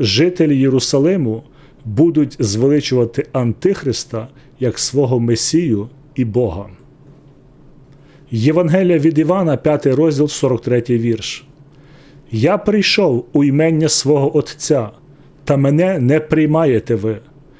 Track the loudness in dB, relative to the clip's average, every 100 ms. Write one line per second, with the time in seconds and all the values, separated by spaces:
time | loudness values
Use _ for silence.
0 | 0 2 0 2 2 2 2 0 0 0
1 | 2 0 -2 -4 -10 -20 -20 -16 -6 0
2 | 2 2 -2 -2 -4 0 0 0 0 0
3 | 0 -4 -4 -4 -4 -2 -2 -2 -4 -6
4 | -8 -10 -12 -18 -20 -6 -4 -4 -2 0
5 | 0 0 0 0 0 0 0 -2 -4 -14
6 | -10 -6 -2 -2 -2 -4 -12 -20 -20 -20
7 | -20 -20 -20 -20 -20 -20 -20 -20 -20 -20
8 | -20 -20 -8 -2 2 2 2 2 2 2
9 | 2 2 0 0 0 0 0 0 0 2
10 | 2 0 -2 0 -2 -2 0 -2 0 0
11 | 0 -4 -6 -12 -18 -20 -20 -20 -20 -20
12 | -20 -20 -8 0 2 2 0 0 0 0
13 | 0 0 0 0 2 2 2 2 0 0
14 | 2 2 2 0 -2 -6 -2 0 -2 -12
15 | -20 -20 -20 -8 -2 0 2 2 0 0
16 | 2 0 0 0 2 2 2 0 0 -2
17 | -4 -6 -12 -20 -20